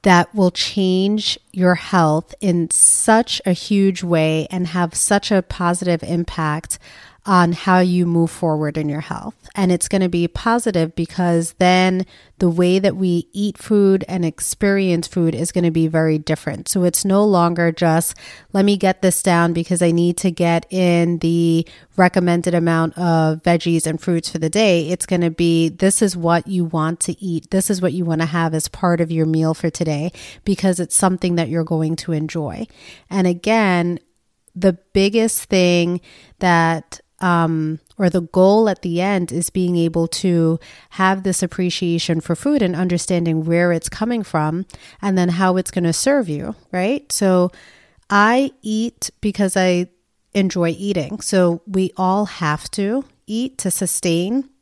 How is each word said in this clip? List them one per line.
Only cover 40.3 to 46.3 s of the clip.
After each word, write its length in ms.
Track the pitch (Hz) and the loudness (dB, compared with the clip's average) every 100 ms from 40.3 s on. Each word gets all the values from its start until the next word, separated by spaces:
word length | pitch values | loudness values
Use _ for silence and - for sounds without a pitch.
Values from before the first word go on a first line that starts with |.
| 170 165 165 - - _ | 2 2 0 -6 -20 _
have 320 | - 190 190 | -2 0 0
this 200 | 190 180 | -2 -2
appreciation 800 | 180 - 180 - 180 170 - 165 | -4 -2 -4 -2 -2 -2 -2 -4
for 140 | - | -2
food 260 | 165 285 294 | -4 0 0
and 160 | 190 170 | 0 0
understanding 680 | 185 175 - 175 170 160 | -2 -2 -2 -2 0 -2
where 280 | 160 170 175 | 0 0 2
it's 160 | 170 - | 0 -4
coming 340 | - 220 240 | -6 -4 -4
from 440 | 196 160 151 165 190 - - - | -2 -2 -2 -4 -8 -14 -20 -8
and 160 | 202 190 | -2 0
then 140 | 175 | 0
how 260 | 175 190 185 | 0 0 0
it's 140 | 185 | -2
gonna 220 | - 170 | -2 -2
serve 360 | 160 - 285 | 0 0 0
you, 260 | 190 | -2